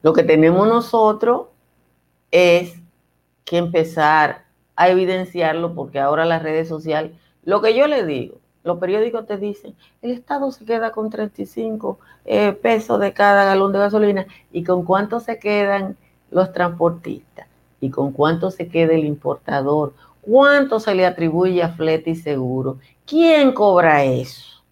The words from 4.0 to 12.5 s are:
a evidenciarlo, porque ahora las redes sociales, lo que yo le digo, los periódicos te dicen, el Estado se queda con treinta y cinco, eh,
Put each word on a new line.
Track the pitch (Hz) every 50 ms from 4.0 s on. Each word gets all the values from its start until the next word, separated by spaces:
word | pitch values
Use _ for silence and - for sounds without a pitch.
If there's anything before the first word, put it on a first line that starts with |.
| 151 151 156 156 151 143 - - _ _ _ _ _ _ _
a | - 170 185
evidenciarlo, | 185 185 185 180 185 185 185 180 175 175 170 156 156 165 170 170 170
porque | 170 139 139 - 139
ahora | 139 143 151 165 160
las | 170 165 160
redes | 160 156 156 160 165
sociales, | 160 160 156 156 160 151 151 156 156 - _ _ _ _ _ _
lo | 165 196 208
que | 208 220 226
yo | 247 285
le | 302 302 262 196
digo, | 160 147 127 117 - - _ _ _ _ _ _
los | 170 175 175
periódicos | 185 180 196 214 220 240 226 226 220
te | - 208
dicen, | 196 202 208 202 208 - 208 - _ _ _ _ _
el | - 240
Estado | 247 240 _ _ - 285 277 269
se | 262 _ 214
queda | 220 233 226 226 226
con | 220 220 214 220
treinta | 220 - 214 208 _ -
y | 202
cinco, | 196 _ 226 226 226 220 220 220 - 196 _ _ _ - _ _
eh, | - 226 208 208 202